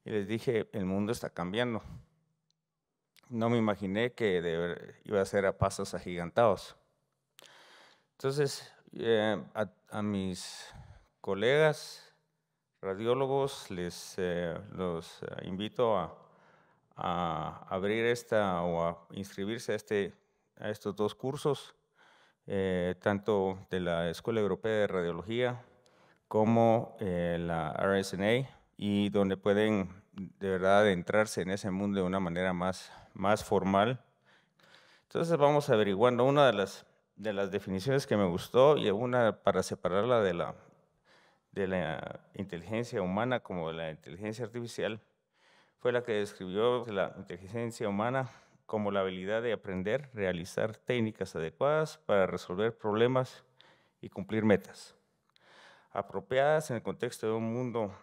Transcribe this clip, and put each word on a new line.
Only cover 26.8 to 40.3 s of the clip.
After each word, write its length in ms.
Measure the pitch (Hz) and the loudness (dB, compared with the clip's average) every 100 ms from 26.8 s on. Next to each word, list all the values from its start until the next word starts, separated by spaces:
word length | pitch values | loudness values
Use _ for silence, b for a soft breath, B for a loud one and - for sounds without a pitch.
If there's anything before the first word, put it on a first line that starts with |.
| - - | 2 -6
eh, 380 | 101 87 87 85 | -4 -2 0 -2
la 360 | 85 82 76 - | -2 -2 -2 0
R 220 | 95 98 | 2 2
S 160 | 98 90 | 0 0
N 240 | 101 123 | 2 2
A, 200 | 135 - _ - | 0 -10 _ -6
y 320 | 101 101 101 | 0 2 2
donde 280 | 101 98 95 | 2 2 2
pueden 640 | 107 101 107 104 90 90 _ | 2 4 4 2 0 -8 _
de 380 | - 90 - 98 | -14 -14 -6 -2
verdad 300 | 92 95 101 | 2 6 6
adentrarse 640 | 107 90 85 107 110 - | 6 4 2 2 2 0
en 80 | 87 | -4
ese 180 | 98 104 | -4 -4
mundo 300 | 95 101 98 | -2 0 0
de 60 | 90 | 0
una 120 | 95 | 0
manera 320 | 90 85 92 | -2 -2 -2
más, 400 | 90 92 92 - B B | 0 -2 -4 -10 B B
más 300 | - 98 107 | -4 2 2
formal. 600 | - 98 92 98 110 127 _ _ b b b b b b b b | 2 0 4 4 4 0 _ _ b b b b b b b b
Entonces 340 | b - 170 160 | b -4 0 4
vamos 320 | 143 147 143 | 6 4 4
averiguando 560 | 110 101 95 123 120 127 | 4 4 4 4 6 4
una 220 | 143 139 | 6 6
de 60 | |
las, 340 | 104 95 - - _ _ - | 6 0 -4 -20 _ _ -10
de 160 | 107 | -6
las 200 | 98 98 | -2 -2
definiciones 560 | 98 98 95 131 135 - | -2 -2 -4 0 0 2
que 100 | 107 | 2
me 80 | 95 | 2
gustó 500 | 87 - 120 139 139 | 0 0 6 6 6
y 140 | 107 | 2
una 540 | 98 123 123 113 95 | 0 0 2 2 2
para 180 | - 92 | 0 0
separarla 600 | - 101 90 92 113 120 | 0 -2 0 0 2 2
de 120 | 98 | 2